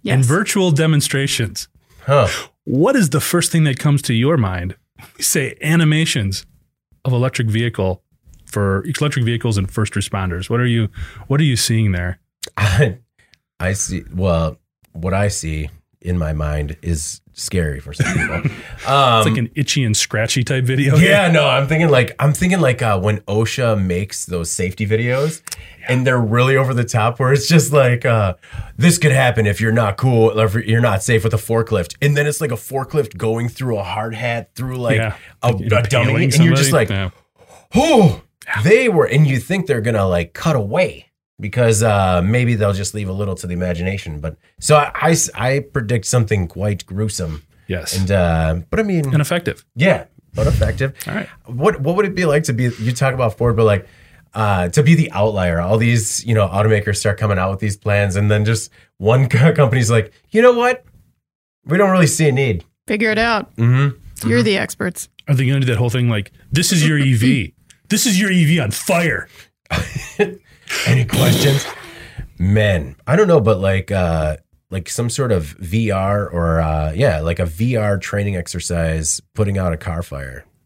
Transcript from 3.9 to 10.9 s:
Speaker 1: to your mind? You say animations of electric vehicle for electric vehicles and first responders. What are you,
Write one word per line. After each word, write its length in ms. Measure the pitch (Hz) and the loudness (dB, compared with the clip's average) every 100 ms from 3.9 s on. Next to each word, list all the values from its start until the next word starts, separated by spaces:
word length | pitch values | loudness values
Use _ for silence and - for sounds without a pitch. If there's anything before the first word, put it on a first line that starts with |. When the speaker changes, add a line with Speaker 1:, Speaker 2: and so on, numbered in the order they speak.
| 143 | 0
Speaker 1:
to 120 | - | 0
your 220 | 113 131 165 | 0 2 2
mind? 400 | 101 92 90 - _ _ - - | 0 -2 -8 -10 _ _ -20 -8
You 60 | |
say 320 | - 170 131 - | -4 -2 -4 -6
animations 840 | 151 170 156 156 160 - 98 95 - _ _ _ _ _ | 0 2 4 2 0 -2 -2 -6 -12 _ _ _ _ _
of 80 | 131 | -2
electric 360 | 123 127 - 113 | 0 0 -2 -2
vehicle 540 | 107 120 110 95 98 _ _ _ - | 0 -2 -2 -4 -4 _ _ _ -20
for 400 | - 107 101 95 175 135 | -8 -2 0 -2 -4 -4
electric 240 | 147 139 | -2 0
vehicles 320 | 113 117 117 101 | -2 -2 -2 -2
and 120 | 95 | -2
first 240 | - 107 | -4 -4
responders. 540 | 104 - 101 95 85 92 | -4 -4 -4 -4 -6 -4
What 100 | 120 | -2
are 60 | 123 | 0
you, 220 | 117 107 | 0 -2